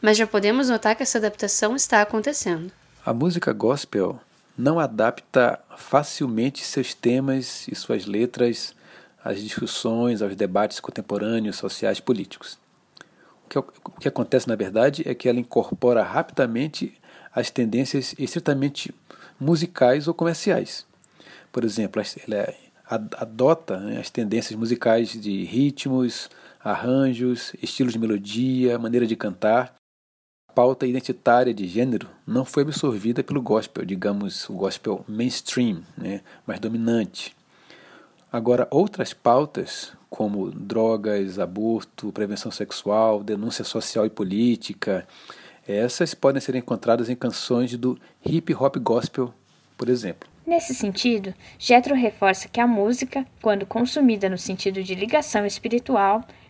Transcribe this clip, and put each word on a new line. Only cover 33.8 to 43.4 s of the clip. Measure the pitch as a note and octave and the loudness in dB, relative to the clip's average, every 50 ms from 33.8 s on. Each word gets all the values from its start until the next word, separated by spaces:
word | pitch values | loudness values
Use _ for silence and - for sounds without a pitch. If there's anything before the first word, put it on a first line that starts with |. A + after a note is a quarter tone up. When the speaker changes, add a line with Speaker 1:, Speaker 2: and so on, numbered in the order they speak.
| - | -6
Speaker 2:
digamos, | F#2 G2 F#2 F2+ G#2 G2+ G2+ G2+ G2 - - - - | -6 -6 -2 -2 -2 -2 -2 -4 -6 -6 -8 -10 -10
o | G2+ | -6
gospel | F2+ G2 F#2+ F#2 - _ A#2 G#2 F#2+ - | -4 -4 -4 -4 -4 _ -4 -4 -4 -6
mainstream, | - A2 G#2+ A#2 B2+ B2 - - - - - B2 A#2 G2+ D#2+ - - - | -10 -6 -2 -2 -2 -2 -4 -6 -4 -2 0 2 0 0 -2 -6 -14 -14
né, | - F#2 F#2+ G2 F#2 - - - - _ | -10 -8 -6 -8 -8 -10 -14 -20 -20 _
mais | - G#2 - | -10 -10 -6
dominante. | G#2 A2+ A2+ A2+ A#2 A2+ A#2 A2+ G#2+ F#2+ - - - - - _ _ _ _ _ _ _ - - - - - - - _ _ _ _ _ - | -6 -4 -4 -2 0 2 2 2 0 -2 -6 -12 -14 -14 -14 _ _ _ _ _ _ _ -20 -20 -20 -20 -20 -20 -20 _ _ _ _ _ -6
Agora, | A#2+ A2+ A#2+ B2 B2 A#2+ - | -2 2 4 4 4 4 2
outras | - D3 F#3 G#3+ - - C3 - - | 4 2 2 2 0 -4 -6 -6 -6
pautas, | _ _ A#2+ A#2+ B2+ D3+ D3+ - - F#2 - - - - - - - _ _ | _ _ 6 6 6 4 2 -2 -6 -6 -6 -8 -12 -12 -14 -16 -20 _ _
como | - - A2 G#2 G2+ G2+ F#2 F#2+ | -6 -4 -2 -2 -2 -2 -4 -4
drogas, | - - F2+ G2 A2+ A2+ A2 A2+ A2+ A2 G#2 G#2+ G#2 G2+ G2 F#2+ F2+ G2 | -6 -10 -8 -4 0 2 2 4 2 2 0 0 0 0 0 -2 -2 -4
aborto, | F#2+ F2 F2+ G2+ G#2+ A2+ A2+ A2 - _ _ - - G#2+ | -4 -4 -2 -2 0 0 0 0 -2 _ _ -10 -10 -8
prevenção | F#2 - G#2+ G2+ G#2 G2 - A#2 | -4 -4 -4 -4 -4 -6 -6 -8
sexual, | - - G#2+ G2 - - - G2+ G2+ G#2+ A2+ A2+ A2 G#2 G2+ | -6 -6 -8 -6 -6 -8 -2 0 2 4 4 4 2 0 0
denúncia | G#2 G#2+ G2+ | -4 -4 -4